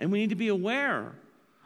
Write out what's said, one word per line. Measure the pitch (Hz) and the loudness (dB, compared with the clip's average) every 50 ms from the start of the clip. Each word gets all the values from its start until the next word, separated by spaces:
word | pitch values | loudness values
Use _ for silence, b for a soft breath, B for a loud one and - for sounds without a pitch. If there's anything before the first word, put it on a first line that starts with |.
And | 135 175 | -2 0
we | 202 208 | 2 2
need | 220 208 | 2 0
to | 214 | 0
be | 175 233 220 | 0 0 0
aware | 202 180 180 214 247 277 285 269 185 117 107 117 - - - b b b b b b b b | 2 2 0 0 0 0 0 0 0 -2 -4 -6 -10 -16 -20 b b b b b b b b